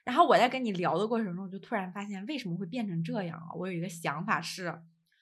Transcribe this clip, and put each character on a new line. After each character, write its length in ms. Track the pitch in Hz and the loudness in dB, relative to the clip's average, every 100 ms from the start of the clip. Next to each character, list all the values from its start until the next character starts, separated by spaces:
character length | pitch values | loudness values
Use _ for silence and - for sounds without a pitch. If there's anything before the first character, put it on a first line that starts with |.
然 140 | - 262 | 0 6
后 100 | 330 | 8
我 100 | 196 | 8
在 120 | 247 | 6
跟 160 | 262 | 4
你 80 | 240 | -2
聊 260 | 180 165 160 | 0 2 2
的 80 | 220 | 2
过 160 | 233 | 0
程 140 | 214 175 | -2 -4
中， 120 | 196 | -8
就 80 | 190 | -10
突 160 | 165 214 | -6 -4
然 160 | 185 | -4
发 120 | 202 | -6
现 220 | 202 196 208 | -8 -8 -6
为 100 | 294 | -6
什 140 | 190 | -4
么 60 | 175 | -4
会 100 | 185 | -4
变 220 | 247 208 | -4 -2
成 120 | 165 | -2
这 180 | 165 240 | -2 -2
样 160 | 175 - | -4 -6
啊？ 160 | 165 | -8
我 140 | 165 185 | -6 -4
有 40 | |
一 80 | 175 | -4
个 80 | 180 | -6
想 380 | - 160 143 202 | -4 -4 -2 0
法 140 | 160 | -2
是， 420 | 160 - 175 - - _ _ _ | -2 -6 -6 -8 -12 _ _ _